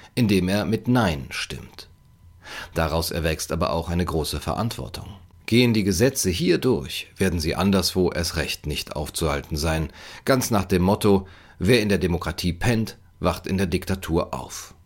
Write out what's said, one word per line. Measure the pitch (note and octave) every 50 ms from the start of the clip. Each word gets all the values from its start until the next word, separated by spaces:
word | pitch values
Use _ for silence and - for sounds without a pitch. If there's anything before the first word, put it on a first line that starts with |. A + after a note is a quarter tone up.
| - - -
indem | - B2 G2+ G2+ F#2+ F2+ F#2
er | F#2+ G#2 G2+
mit | - A2+ G#2+ -
Nein | B2 B2 B2+ A2+ F#2 D#2 C#2 B1+ -
stimmt. | - - - - C#2 B1 - - - - - - - - _ - - _ - - - - - - - - - - -
Daraus | E2 E2 D#2 D2+ E2 E2 -
erwächst | - E2+ D#2 D#2+ D#2+ - - -
aber | - D#2+ - - -
auch | E2 D#2+ -
eine | E2+ F2 F2+
große | E2 - D#2+ D2 - - C#2+
Verantwortung. | - D#2+ C#2 - G#2+ A#2 - - - - - - - - - - - - - - -
Gehen | - A2 A#2+ B2 A#2+ A2+
die | A2+ G2
Gesetze | G2 F#2 E2 A#2 C#3 C3+ - - F#2+
hier | E2+ E2 E3 F3+ E3+ -
durch, | - B2+ A#2 D2+ C2+ B1+ - - - - -
werden | - F#2+ F#2+ E2+ F2
sie | D2+ E2 -
anderswo | - F#2 G2+ G2 F#2+ F2 - - F#2+ F2+ E2 -
erst | - E2+ - -
recht | E2 D2+ D#2 - - - D2+
nicht | C#2+ - - - -
aufzuhalten | D2+ D2+ - - - E2 D#2 C#2+ C#2+ C2+ - D#2+
sein, | D2+ D#2 E2 D#2+ D#2+ D#2+ - - - - - - - -
ganz | - C3+ B2+ - - A#2
nach | G2+ F#2
dem | - G2 F2+ F2+
Motto: | F#2+ G#2 - - G#2 G2 F#2+ G2 - - - - - - -
„Wer | - F#2 B2 A#2 G#2+
in | G#2
der | G2+ E2+
Demokratie | F#2 F2 F2 E2+ - D#2+ D#2+ - - F2+ E2+
pennt, | - - B2 A#2 A2 A2 G2 - - - - _ -
wacht | F2 F2 E2+ - - -
in | F#2+ F#2
der | G2
Diktatur | E2+ E2 F2+ - - F#2+ F#2+ - - D#2+ E2 - - -
auf.“ | B1 C2 - - - - - - - _